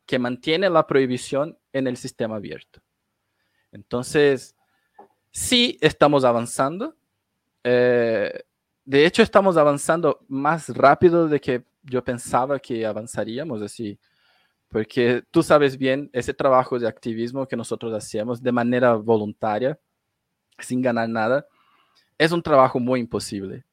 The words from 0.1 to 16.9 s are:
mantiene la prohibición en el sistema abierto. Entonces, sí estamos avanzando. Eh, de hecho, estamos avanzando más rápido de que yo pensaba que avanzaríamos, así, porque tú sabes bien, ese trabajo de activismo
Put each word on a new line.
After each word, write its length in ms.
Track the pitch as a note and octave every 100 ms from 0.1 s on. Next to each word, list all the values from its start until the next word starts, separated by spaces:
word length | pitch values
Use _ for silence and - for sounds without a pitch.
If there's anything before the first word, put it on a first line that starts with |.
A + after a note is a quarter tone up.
| B2+
mantiene 500 | B2 B2 D#3 D#3+ F#3+
la 160 | E3 D#3
prohibición 720 | C3+ C3 B2 - C#3 C#3+ - _
en 160 | C#3 C3
el 80 | B2
sistema 400 | B2+ - A2+ G#2+
abierto. 460 | F2 - - _ _ _ _ _ _ _ _ _ _
Entonces, 840 | G#2 - A#2+ B2+ D#3 C#3+ C3 - _ _ _ _ _ - _ _
sí 480 | - - B3 A#3+ -
estamos 460 | D#3 - D3 D3 B2+
avanzando. 720 | A#2 A#2 - C3+ F3 D4 - _ _ _ _ _ _
Eh, 800 | B2 B2 B2 A#2+ A#2 A2 G2 - - _ _ _
de 220 | - C#3 D#3
hecho, 180 | -
estamos 320 | G#3+ G#3 G3 E3
avanzando 640 | D3 C#3+ - E3 D#3+ - _
más 400 | C3+ C#3+ D#3+ - A#2+
rápido 540 | C3+ D#3+ F3+ E3+ E3
de 100 | C#3+
que 240 | - B2 - _
yo 200 | C#3+ B2+
pensaba 560 | B2 A#2+ - C3+ C3+ C#3
que 260 | - A#2 A2
avanzaríamos, 760 | G#2 A#2 - G#2+ A#2 D#3+ A2+
así, 360 | G2+ - G#2+ G2+ _ _ _ _ _ _ _
porque 560 | A2 A2 - A#2+ B2 -
tú 120 | D#3+
sabes 340 | D#3+ D3+ C#3+ C3
bien, 320 | C3 C3+ C#3+
ese 200 | B2+ A#2+
trabajo 460 | C3+ C#3 C3 B2+ B2+
de 80 |
activismo 580 | A2+